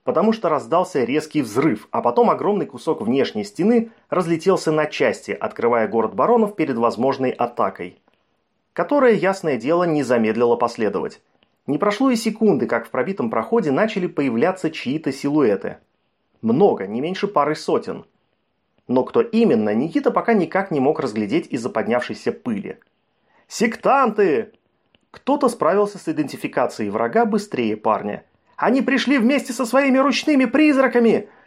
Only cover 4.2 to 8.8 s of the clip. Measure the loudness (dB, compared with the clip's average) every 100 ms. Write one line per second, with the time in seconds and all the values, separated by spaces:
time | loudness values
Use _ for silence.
4.2 | 0 0 2 2 2 0 0 0 0 0
5.2 | -6 -6 -6 -2 0 2 2 0 0 0
6.2 | 2 2 2 -2 -2 0 0 2 -2 0
7.2 | -2 -2 -4 -2 -4 -4 -12 -16 _ _
8.2 | _ _ _ _ _ -6